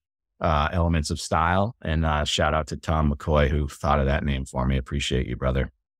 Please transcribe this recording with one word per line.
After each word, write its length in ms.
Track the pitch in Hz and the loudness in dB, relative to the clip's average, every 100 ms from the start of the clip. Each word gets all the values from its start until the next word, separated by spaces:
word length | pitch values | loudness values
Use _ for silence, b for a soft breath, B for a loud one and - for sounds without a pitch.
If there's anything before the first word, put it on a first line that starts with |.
| _ _ _ _ | _ _ _ _
Uh, 280 | 87 76 76 | 0 2 2
Elements 400 | 87 85 82 73 | 0 2 2 0
of 80 | 82 | -4
Style. 560 | - 82 82 95 104 - | -2 0 2 2 0 -4
And, 240 | 82 80 | -4 0
uh, 200 | 78 76 | 0 0
shout 280 | 73 - 78 | 0 0 2
out 140 | 78 76 | 0 -2
to 100 | 73 | -6
Tom 340 | - 78 73 | -2 0 2
McCoy, 380 | 71 - 76 69 | 0 2 2 4
who 200 | 76 71 | 2 -2
thought 320 | - 73 73 | -4 0 2
of 60 | 67 | 2
that 160 | 71 | 0
name 220 | 69 67 | 0 -4
for 220 | 65 64 64 | -4 -4 0
me. 100 | 67 | -2
Appreciate 500 | 65 71 - 64 - | -2 -4 -2 -2 -2
you, 100 | 62 | -4
brother. 360 | 65 65 62 - _ | -2 -2 -4 -8 _